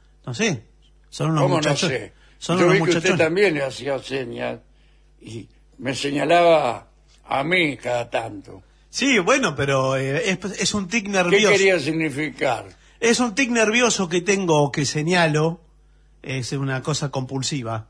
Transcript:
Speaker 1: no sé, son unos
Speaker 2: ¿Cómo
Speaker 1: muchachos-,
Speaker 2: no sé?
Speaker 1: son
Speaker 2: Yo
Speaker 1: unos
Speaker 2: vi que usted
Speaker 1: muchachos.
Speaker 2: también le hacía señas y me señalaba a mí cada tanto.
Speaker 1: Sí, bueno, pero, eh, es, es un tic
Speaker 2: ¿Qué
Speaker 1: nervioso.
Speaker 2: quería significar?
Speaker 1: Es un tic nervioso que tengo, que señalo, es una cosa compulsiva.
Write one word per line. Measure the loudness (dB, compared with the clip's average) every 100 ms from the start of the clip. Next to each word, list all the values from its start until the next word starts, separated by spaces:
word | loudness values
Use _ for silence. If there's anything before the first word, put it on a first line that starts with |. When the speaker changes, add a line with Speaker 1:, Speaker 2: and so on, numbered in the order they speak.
| _ _ -10
Speaker 1:
no |
sé, | -4 -2 -2 -8 _ _ _ _
son | -6 -2
unos | 2
Speaker 2:
¿Cómo | 2 2
Speaker 1:
muchachos-, | 0 0 0
Speaker 2:
no | -2
sé? | -6 -16 _ -12
Speaker 1:
son | -2 2
Speaker 2:
Yo | 4
Speaker 1:
unos | 4
Speaker 2:
vi |
que | 4 0
usted | 2
Speaker 1:
muchachos. | 2
Speaker 2:
también | 2 4 2
le | 2
hacía | -4 -6 -6 -6
señas | -4 -6 -6 -6 -6 -8 -14 _ _ _ _ _
y | -16 -14 -16 _ _ -12
me | -8
señalaba | -4 -4 -2 2 4 6 4 2 -2 -8 _ _ _ -6
a | -4
mí | 0 0 0 -2
cada | -4 -4 -2
tanto. | -4 -6 -10 -16 -20 -20 _ _
Speaker 1:
Sí, | -4 0 2
bueno, | 2 2 0 -2
pero, | 0 0 0 0
eh, | -2 -2 -2
es, | -4 -4 -4
es | -2
un | -2 -2
tic | -4 -2
Speaker 2:
¿Qué |
Speaker 1:
nervioso. | 0 4 4 4
Speaker 2:
quería | 4 4 2
significar? | 0 -2 -2 -4 -6 -4 -2 -2 -6 -20 _ -2
Speaker 1:
Es | 2 2
un | 2 0
tic | 0
nervioso | 2 2 2 2 2 0
que | 0
tengo, | 0 0 2 4 2
que | 0 -2
señalo, | -2 0 2 2 2 0 -2 _ _ _ _ _ _
es | -10 -8 -6
una | -4 -4 -4
cosa | -2 -4 -4
compulsiva. | -6 -6 -6 -4 -4 -4 -6 -8